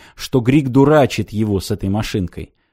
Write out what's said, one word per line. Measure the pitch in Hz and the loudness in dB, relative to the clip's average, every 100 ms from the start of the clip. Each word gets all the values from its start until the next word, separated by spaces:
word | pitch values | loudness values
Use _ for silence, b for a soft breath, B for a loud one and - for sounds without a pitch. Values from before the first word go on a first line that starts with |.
| B | B
что | - - 131 | -16 -4 -2
Григ | 117 151 135 | 2 0 2
дурачит | 131 147 151 127 - 101 | 4 6 4 2 -2 -6
его | 104 107 98 | -4 -2 -2
с | - | -4
этой | 101 98 | -6 -4
машинкой. | 104 - 107 87 - - _ _ | -4 -4 -6 -6 -10 -16 _ _